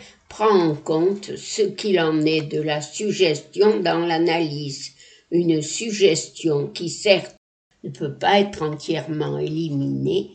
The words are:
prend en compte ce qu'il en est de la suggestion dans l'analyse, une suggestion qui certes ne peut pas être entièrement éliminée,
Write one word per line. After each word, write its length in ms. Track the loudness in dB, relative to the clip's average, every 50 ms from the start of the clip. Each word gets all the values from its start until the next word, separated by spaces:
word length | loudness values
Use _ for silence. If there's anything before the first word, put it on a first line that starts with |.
| -14 -20 -20 _ _ -12
prend 200 | -4 2 4 4
en 260 | 6 6 4 4 0
compte 600 | -2 -2 -2 0 2 2 2 0 -2 -6 -10 -12
ce 240 | -12 -10 -6 -2 0
qu'il 380 | 0 0 -2 -2 0 2 2 4
en 260 | 4 2 2 2 2
est 160 | 2 2 0
de 200 | -2 -2 -4 -4
la 200 | -2 -2 -2 -2
suggestion 1000 | -4 -8 -8 -4 -4 -2 2 2 2 2 2 0 -6 -4 0 4 4 4 4 2
dans 260 | 2 0 0 0 0
l'analyse, 840 | 0 0 2 2 2 2 0 0 -2 -4 -6 -8 -8 -10 -10 -14 -16 -18 _ -20 -20 -20 _ _ -2
une 300 | 0 0 2 2 2 0
suggestion 1040 | 0 -4 -6 -6 -6 -4 0 4 4 4 4 2 -2 -10 -8 -4 -2 0 0 0 -2
qui 220 | -4 -6 -8 -8 -8
certes 460 | -6 0 4 4 4 4 2 -6 -16 _ _ _ _ _ _ _ _ _ -14
ne 60 | -12
peut 240 | -10 -8 -8 -8 -6
pas 260 | -2 0 4 4 4
être 240 | 4 2 -2 -6 -6
entièrement 760 | -6 -6 -6 -6 -6 -6 -4 -4 -6 -4 -4 -4 -4 -4
éliminée, 920 | -4 -4 -4 -4 -4 -4 -4 -4 -4 -2 -2 -4 -2 -2 -2 -2 -2 -4 -6